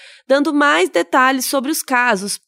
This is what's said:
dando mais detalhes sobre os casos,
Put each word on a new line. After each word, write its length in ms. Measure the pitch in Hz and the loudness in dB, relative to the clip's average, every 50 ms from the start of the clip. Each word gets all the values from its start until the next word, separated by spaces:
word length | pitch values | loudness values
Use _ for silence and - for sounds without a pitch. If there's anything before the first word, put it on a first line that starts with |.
| - - - - _ | -20 -20 -20 -8 _
dando 280 | - 269 294 285 320 285 | 0 0 2 2 0 0
mais 340 | 294 294 285 302 339 370 - | 2 2 2 2 2 0 0
detalhes 560 | - 339 339 - 320 269 254 269 269 262 240 | -2 -2 -2 0 0 2 2 2 0 -2 -4
sobre 260 | - 294 277 240 285 | -4 -4 -4 -2 -4
os 120 | 320 - | -6 -6
casos, 560 | - - 262 240 247 240 214 185 202 190 - - _ | -4 -4 -2 0 0 0 -2 -2 -4 -8 -10 -12 _